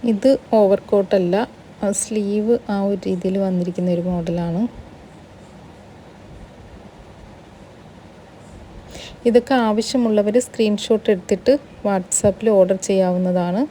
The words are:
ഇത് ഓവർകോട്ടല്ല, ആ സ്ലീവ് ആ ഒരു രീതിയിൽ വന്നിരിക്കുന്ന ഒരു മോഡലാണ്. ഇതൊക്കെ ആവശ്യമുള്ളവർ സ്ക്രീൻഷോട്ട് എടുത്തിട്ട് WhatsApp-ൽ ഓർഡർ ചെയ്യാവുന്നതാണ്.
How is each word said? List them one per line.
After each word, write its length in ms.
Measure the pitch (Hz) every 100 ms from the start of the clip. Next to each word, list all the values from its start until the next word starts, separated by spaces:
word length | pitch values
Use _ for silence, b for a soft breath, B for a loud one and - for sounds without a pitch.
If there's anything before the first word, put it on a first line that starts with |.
| 240
ഇത് 180 | 208 269 269 - 220
ഓവർകോട്ടല്ല, 760 | 202 202 - 202 190 196 175 190 254 - - -
ആ 20 | 202 220
സ്ലീവ് 540 | - 214 202 208 214 233 -
ആ 20 | 202 196
ഒരു 100 | 196 190
രീതിയിൽ 300 | 185 185 190
വന്നിരിക്കുന്ന 440 | 190 185 175 180 180
ഒരു 80 | 175 180
മോഡലാണ്. 520 | 175 165 170 170 170 240 - - - - - - - - - - - - - - - - - - - - - - - - - - - - - - - - - - - - - - - - - - B B B 240
ഇതൊക്കെ 260 | 233 233 262 220
ആവശ്യമുള്ളവർ 680 | 214 226 262 233 208 208 226 247
സ്ക്രീൻഷോട്ട് 600 | - 220 202 - 220 220
എടുത്തിട്ട് 380 | 196 - 190 - 277 - - 208
WhatsApp-ൽ 640 | 196 185 - 208 196 220 202
ഓർഡർ 200 | 185 190 -
ചെയ്യാവുന്നതാണ്. 760 | 196 185 180 180 180 175 185 302